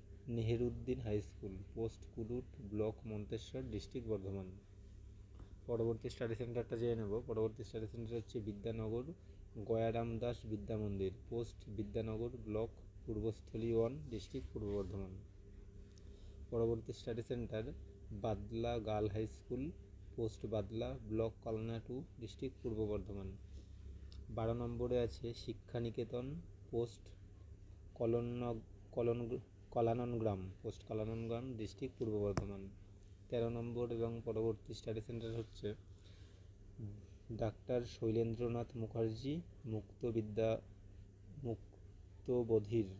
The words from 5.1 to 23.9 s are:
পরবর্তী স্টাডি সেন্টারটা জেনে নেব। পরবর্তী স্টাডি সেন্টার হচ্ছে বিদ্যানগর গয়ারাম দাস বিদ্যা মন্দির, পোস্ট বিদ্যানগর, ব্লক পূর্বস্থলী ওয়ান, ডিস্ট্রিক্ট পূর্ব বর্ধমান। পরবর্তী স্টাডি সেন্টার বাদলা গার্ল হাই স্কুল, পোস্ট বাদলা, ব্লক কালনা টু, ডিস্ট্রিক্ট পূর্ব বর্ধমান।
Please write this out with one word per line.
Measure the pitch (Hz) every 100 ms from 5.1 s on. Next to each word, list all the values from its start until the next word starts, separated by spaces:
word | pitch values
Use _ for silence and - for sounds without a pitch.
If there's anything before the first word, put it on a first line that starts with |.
| - - - - - -
পরবর্তী | 117 117 117 120
স্টাডি | - 117 113
সেন্টারটা | 117 120 110 117
জেনে | 120 113
নেব। | 104 110 135
পরবর্তী | 110 110 110
স্টাডি | 110 117 110
সেন্টার | 117 113 117
হচ্ছে | 107 123
বিদ্যানগর | 104 101 110 113 110 113 135 175 - - - 117
গয়ারাম | 101 113 113 113 117 113
দাস | 120 117 120
বিদ্যা | 104 101 110
মন্দির, | 107 98 95 92 -
পোস্ট | 117 113 - -
বিদ্যানগর, | 104 104 113 110 110 117 120 110
ব্লক | 107 113 - - - -
পূর্বস্থলী | 107 110 107 - 117 113
ওয়ান, | 113 113 143 147
ডিস্ট্রিক্ট | 110 - 135 -
পূর্ব | 110 104 101
বর্ধমান। | 92 98 92 95 107 - - - - - - - - - - - -
পরবর্তী | 117 113 117 113
স্টাডি | 120 - 117
সেন্টার | 117 123 110 110 117 - - - -
বাদলা | 104 113 101 104 113 120 120
গার্ল | 107 107 107
হাই | 107 110
স্কুল, | - - 127 147 - - - - -
পোস্ট | 113 - 113
বাদলা, | 107 101 110 123 135 110
ব্লক | 110 113 -
কালনা | 120 110 113 117 110
টু, | 127 170 -
ডিস্ট্রিক্ট | 113 - 131 -
পূর্ব | 123 110 107
বর্ধমান। | 104 92 101 95 95 - - - - -